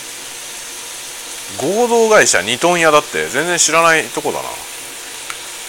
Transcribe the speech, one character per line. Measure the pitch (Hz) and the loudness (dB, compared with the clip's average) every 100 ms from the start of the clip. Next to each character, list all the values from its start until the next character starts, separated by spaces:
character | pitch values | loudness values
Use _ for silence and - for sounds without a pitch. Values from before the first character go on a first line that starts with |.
| - - - - - - - - - - - - - - - 98 | -14 -14 -14 -14 -14 -14 -14 -14 -14 -14 -12 -12 -12 -12 -10 -4
合 | 135 208 240 | -2 2 4
同 | 233 220 | 4 6
会 | 214 131 | 6 6
社 | 95 | 4
二 | 95 123 | 0 0
ト | 170 | 2
ン | 175 | 4
屋 | 165 | 6
だ | 151 | 6
っ | |
て。 | 147 85 78 | 4 -2 -2
全 | 117 170 | -2 0
然 | 170 | 0
知 | 151 | 2
ら | 160 | 4
な | 165 160 | 4 4
い | 131 | 2
と | 156 | -4
こ | 143 | -4
だ | 76 | -4
な。 | 64 - - - - - - - - - - - | -6 -10 -12 -14 -14 -14 -14 -14 -12 -12 -14 -14